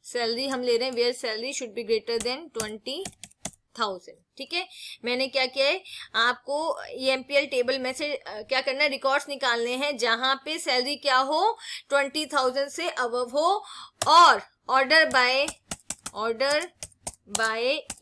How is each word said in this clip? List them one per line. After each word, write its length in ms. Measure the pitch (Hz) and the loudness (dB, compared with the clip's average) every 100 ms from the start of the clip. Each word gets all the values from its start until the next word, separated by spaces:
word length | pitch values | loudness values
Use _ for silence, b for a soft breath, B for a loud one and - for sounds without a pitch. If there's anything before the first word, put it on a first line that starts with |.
सैलरी 420 | - 240 226 233 269 | -8 -4 -2 -2 -4
हम 140 | 262 | -2
ले 140 | 247 233 | 0 0
रहे 120 | 262 | 0
हैं, 60 | |
where 200 | 240 240 247 | 0 0 0
salary 320 | 240 220 254 | -6 -6 -6
should 180 | 277 247 202 | -8 -8 -8
be 80 | 214 | -2
greater 320 | 220 220 233 | -2 0 -4
than 240 | 226 262 330 226 | -4 -6 -8 -6
twenty 400 | 214 214 - 294 381 - - _ - _ _ - | -6 -6 -8 -8 -10 -14 -20 _ -18 _ _ -6
thousand, 420 | 214 185 - - _ - | -4 -4 -12 -20 _ -16
ठीक 140 | 269 | -8
है। 140 | 349 359 B B B | -6 -6 B B B
मैंने 220 | 233 247 262 | -4 -2 -2
क्या 180 | 269 254 | 0 -2
किया 200 | 269 269 | 2 0
है, 160 | 370 B B B | 0 B B B
आपको 440 | 214 240 269 - 285 320 - - | 0 0 0 -4 -4 -2 -6 -8
ई 160 | - 262 | -4 0
एम 140 | 269 | -2
पी 120 | 254 | 0
एल 120 | 285 285 | 0 2
टेबल 320 | 262 247 269 | 0 0 -2
में 140 | 254 | -4
से, 200 | 262 294 | -4 -4
अ, 280 | 285 - 208 | -6 -8 -12
क्या 180 | 208 254 | -2 -2
करना 220 | 269 262 | 0 0
है, 60 | 302 | 0
रिकॉर्ड्स 400 | 269 269 277 277 | 2 0 0 -2
निकालने 460 | 277 254 233 233 254 | -2 0 0 0 -2
हैं 200 | 294 269 | -2 0
जहाँ 360 | 233 226 262 269 | 0 2 0 -2
पे 140 | 294 311 | -4 -6
सैलरी 380 | 311 254 254 285 | 0 0 0 -2
क्या 200 | 285 262 | 2 2
हो, 420 | 269 311 415 440 B B _ | 2 2 2 0 B B _
ट्वेंटी 360 | 277 277 294 302 | 0 0 -4 -2
थाउजेंड 420 | 285 262 262 277 | 0 0 0 -4
से 200 | - 339 - | -4 -4 -2
above 320 | 247 247 240 | -2 -2 -2
हो, 320 | 277 330 403 B B B _ 240 | 2 2 0 B B B _ 6
और 320 | 330 330 220 - _ - | 10 10 8 0 _ 0
order 320 | 262 262 320 311 | 2 6 4 6
by, 380 | 269 247 262 302 - _ - _ - - 190 | 4 4 2 0 -6 _ -14 _ -12 -12 -6
order 440 | 220 226 269 302 349 _ - _ - - - 208 | -4 -2 0 0 -4 _ -20 _ -16 -16 -8 -2
by 400 | 220 226 247 302 - - | -2 0 -2 -2 -6 -12